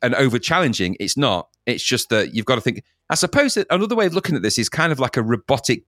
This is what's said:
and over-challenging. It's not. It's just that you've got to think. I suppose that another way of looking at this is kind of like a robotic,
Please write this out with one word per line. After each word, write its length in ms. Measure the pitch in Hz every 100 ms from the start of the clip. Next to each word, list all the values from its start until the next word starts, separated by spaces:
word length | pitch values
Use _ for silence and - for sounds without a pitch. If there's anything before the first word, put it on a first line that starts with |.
and 100 | 123
over-challenging. 840 | 120 135 117 - 170 156 110 90 -
It's 180 | 98 135
not. 300 | 135 90 - _ -
It's 180 | 110
just 260 | - 123 -
that 260 | 110 98 113
you've 100 | 107
got 100 | 123
to 60 |
think. 220 | 127 98 - _ -
I 60 | 160
suppose 380 | 180 285 285 214
that 100 | 190
another 240 | 180 208 226
way 100 | 190
of 80 |
looking 220 | 170 - 143
at 80 |
this 160 | 104 -
is 100 | 107
kind 220 | - 165
of 80 | 135
like 180 | 127 -
a 60 |
robotic, 640 | 113 117 - 135 - 123